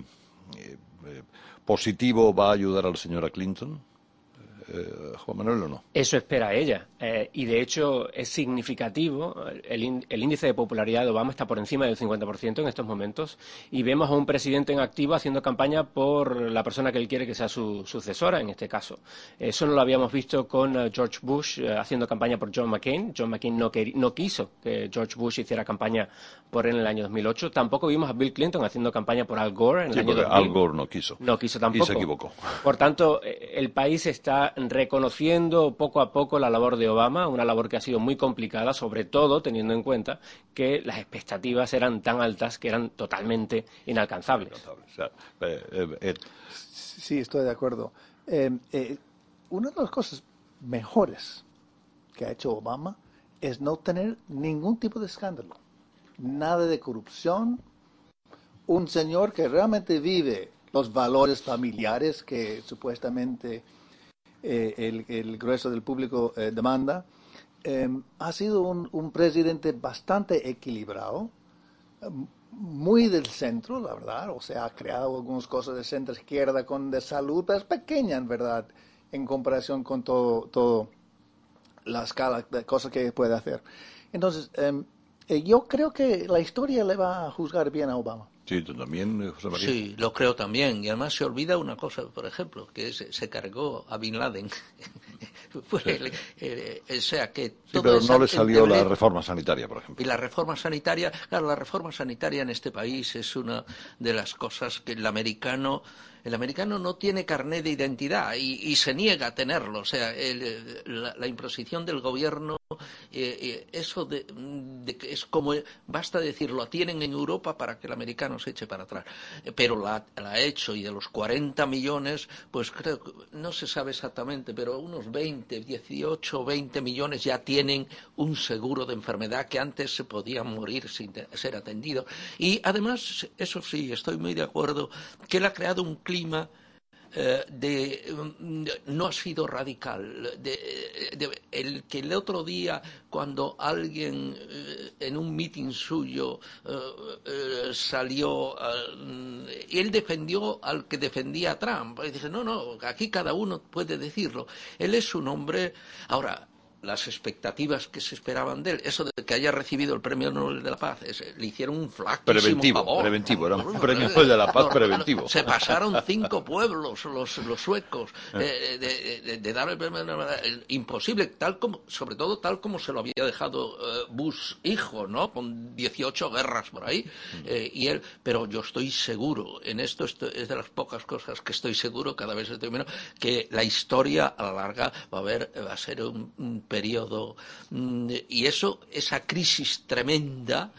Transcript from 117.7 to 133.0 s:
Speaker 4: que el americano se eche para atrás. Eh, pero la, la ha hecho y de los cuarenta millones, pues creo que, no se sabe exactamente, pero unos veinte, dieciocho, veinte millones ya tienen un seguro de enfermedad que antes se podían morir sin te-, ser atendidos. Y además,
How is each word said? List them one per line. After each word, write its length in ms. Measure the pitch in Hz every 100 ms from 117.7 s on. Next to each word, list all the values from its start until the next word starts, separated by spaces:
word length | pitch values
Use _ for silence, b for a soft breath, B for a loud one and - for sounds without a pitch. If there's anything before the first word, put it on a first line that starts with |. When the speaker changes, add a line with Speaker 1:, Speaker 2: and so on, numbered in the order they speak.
| 113
Speaker 4:
que 80 | 120
el 60 |
americano 440 | 120 117 120 135 120
se 120 | -
eche 160 | - 110
para 160 | 95
atrás. 240 | 92 95 - B B B
Eh, 80 | -
pero 280 | - 120 110
la, 240 | 101 107 - -
la 160 | 101
ha 60 | 107
hecho 340 | 143 - -
y 80 | 104
de 80 | 101
los 160 | 101 -
cuarenta 580 | 110 107 131 147 135 139
millones, 600 | 135 135 147 139 151 - B B
pues 200 | 131 113
creo 300 | - 160 139
que, 100 | - - -
no 200 | 151 165
se 140 | 170 143
sabe 260 | 151 135
exactamente, 600 | 131 127 - 123 139 123
pero 260 | 113 120 131
unos 320 | 170 170 110
veinte, 500 | 139 156 139 113 113
dieciocho, 840 | 117 123 - 143 147 160 - 139
veinte 380 | 127 143 139 143
millones 420 | 127 127 143 143
ya 140 | 131 127
tienen 480 | - 139 139 139 135 B B -
un 200 | 151 151
seguro 480 | - 113 123 135
de 80 | 127
enfermedad 520 | 113 104 104 107 123 139
que 100 | 135
antes 360 | 143 - 135 -
se 80 |
podían 440 | - 104 120 127 117
morir 340 | 110 104 127 113
sin 200 | - 104
te-, 160 | 107 -
ser 240 | - 135 123
atendidos. 480 | 110 107 143 170 170 B B B
Y 220 | 175 202
además, 640 | 190 202 214 247